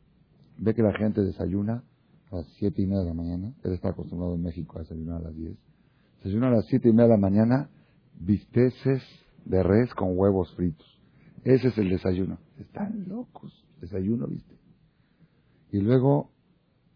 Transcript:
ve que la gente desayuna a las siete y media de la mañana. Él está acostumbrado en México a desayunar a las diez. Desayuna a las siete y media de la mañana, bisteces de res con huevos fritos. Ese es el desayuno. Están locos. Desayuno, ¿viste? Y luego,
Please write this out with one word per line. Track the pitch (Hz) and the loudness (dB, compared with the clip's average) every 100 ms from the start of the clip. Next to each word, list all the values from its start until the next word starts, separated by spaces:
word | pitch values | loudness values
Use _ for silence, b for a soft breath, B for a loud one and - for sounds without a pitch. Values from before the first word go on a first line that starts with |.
| _ _ _ _ _ - | _ _ _ _ _ -4
ve | 110 | -2
que | 113 | 2
la | 107 | 2
gente | 92 107 107 | 2 -2 0
desayuna | 95 - 90 95 104 117 - _ _ _ _ | -2 -2 -4 -2 -4 -6 -10 _ _ _ _
a | 92 | -10
las | 80 _ | -10 _
siete | 101 - | -4 0
y | 95 | 0
media | 98 | 0
de | 87 | -2
la | |
mañana. | 82 85 87 101 135 | -4 -6 -6 -8 -8
Él | 90 | -6
está | 92 98 | -4 -4
acostumbrado | - - 85 90 85 | -6 -8 -6 -4 -4
en | |
México | 87 80 78 92 | -6 -6 -10 -12
a | |
desayunar | 80 80 80 85 | -12 -10 -10 -8
a | 82 | -10
las | 80 | -12
diez. | 82 101 _ _ _ _ _ _ | -12 -14 _ _ _ _ _ _
Desayuna | 98 104 127 | -6 -2 2
a | |
las | 117 95 | 2 2
siete | 127 120 | 2 4
y | |
media | 110 117 | 6 6
de | 110 | 6
la | |
mañana, | 95 101 113 131 147 _ _ _ _ - | 4 2 2 0 -2 _ _ _ _ -12
bisteces | 87 101 - 117 127 - 131 135 - - _ _ | -2 -2 0 2 2 0 -2 -2 -4 -20 _ _
de | - 92 | -2 0
res | 87 104 123 | 4 4 2
con | - 95 90 | -2 -2 2
huevos | 98 95 87 - | 2 2 -2 -4
fritos. | 90 78 - _ b b b b | -4 -4 -16 _ b b b b
Ese | 117 131 127 | 2 4 4
es | 110 | 0
el | 95 | 0
desayuno. | 90 95 92 92 90 _ - | 0 0 -2 -4 -6 _ -20
Están | - - 202 220 175 | -18 -10 -8 -8 -10
locos. | 208 247 - - _ _ _ | -12 -14 -18 -20 _ _ _
Desayuno, | - 95 95 117 139 | -10 -6 -2 -2 -4
¿viste? | 50 - - _ _ _ _ _ _ _ _ _ _ _ | -10 -14 -20 _ _ _ _ _ _ _ _ _ _ _
Y | 101 | -2
luego, | 101 127 127 143 - _ _ _ _ _ _ | 2 4 4 0 -2 _ _ _ _ _ _